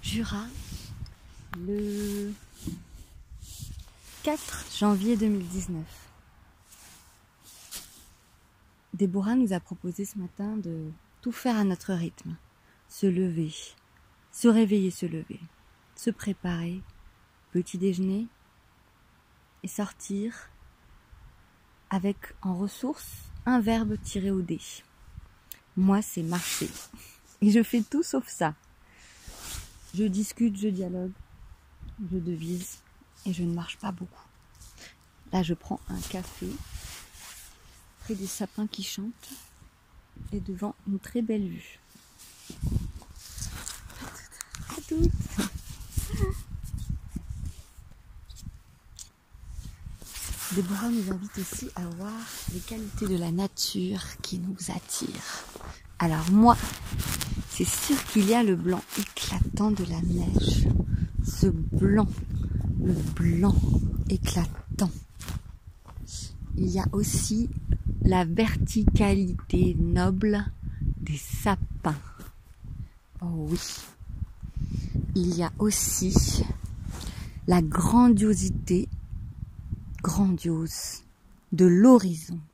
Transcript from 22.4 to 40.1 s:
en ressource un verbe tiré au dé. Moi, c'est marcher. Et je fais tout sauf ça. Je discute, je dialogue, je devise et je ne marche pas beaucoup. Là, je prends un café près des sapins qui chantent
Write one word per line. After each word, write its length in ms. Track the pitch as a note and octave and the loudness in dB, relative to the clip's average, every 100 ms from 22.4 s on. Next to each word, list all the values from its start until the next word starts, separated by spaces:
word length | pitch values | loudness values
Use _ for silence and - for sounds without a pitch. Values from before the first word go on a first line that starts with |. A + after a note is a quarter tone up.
en 160 | F#3+ F3+ | -4 -2
ressource 720 | G3 - B3+ D#4 - - - - - | -4 -4 -6 -6 -10 -16 -16 -8 0
un 160 | B3+ | 2
verbe 340 | G#3+ A3+ G#3+ G#3+ | 4 2 0 -4
tiré 280 | - G3+ F#3+ | -6 -4 0
au 120 | F#3+ | -2
dé. 180 | E3+ - - - - _ - - - _ _ - _ - | -2 -6 -8 -18 -20 _ -20 -20 -20 _ _ -20 _ 2
Moi, 240 | F#3+ G3 | 4 4
c'est 220 | G#3+ - | 2 -6
marcher. 460 | E3 F3 - - - - - - - - _ - | -4 -2 -4 -4 -6 -8 -18 -20 -20 -20 _ 2
Et 100 | G#3 | 6
je 140 | G#3+ | 6
fais 180 | A3+ A#3+ | 6 2
tout 220 | G#3+ C#4+ | 0 -2
sauf 240 | E4+ C4+ - | 0 -2 -4
ça. 280 | - D#3+ D3+ _ - - - - - - - - - - - - | -2 -2 -2 _ -20 -20 -20 -20 -20 -20 -16 -14 -14 -14 -20 -10
Je 120 | E3+ G#3+ | -2 0
discute, 520 | F#3+ G#3+ - A#3 G3 | 0 -2 0 0 2
je 120 | G#3 | -2
dialogue, 420 | F#3 F3+ F3+ F#3 F#3+ - - - - _ - - - F#3+ | -2 -4 -4 -6 -10 -20 -20 -20 -20 _ -18 -16 -10 -6
je 60 | F#3 | -4
devise 600 | E3+ E3 E3 F3+ F#3 - _ - _ - - | -4 -4 -4 -6 -6 -14 _ -20 _ -10 -6
et 80 | |
je 100 | F3 | -2
ne 100 | E3+ | -2
marche 240 | E3+ E3+ - | -2 -6 -8
pas 140 | G#3 | -8
beaucoup. 320 | F3 F3+ - - _ _ - - - - - _ _ - | -8 -12 -16 -20 _ _ -20 -20 -20 -20 -20 _ _ -4
Là, 100 | F#3 | -2
je 100 | E3+ | 0
prends 280 | E3+ - - - | -4 -6 -10 -8
un 100 | F#3 - | -10 -8
café 380 | F#3 F3+ - F#3 - - - - - - - - - - - - - - _ | -10 -10 -10 -10 -10 -12 -14 -14 -16 -18 -20 -20 -20 -20 -20 -20 -20 -20 _
près 160 | - G#3 | -8 -6
des 120 | F#3+ | -6
sapins 400 | - G3+ - G#3+ | -6 -6 -4 -6
qui 160 | - | -4
chantent 500 | F#3+ - G#3 - - C4+ - - - _ _ - _ | -8 -6 -8 -10 -18 -20 -20 -20 -20 _ _ -20 _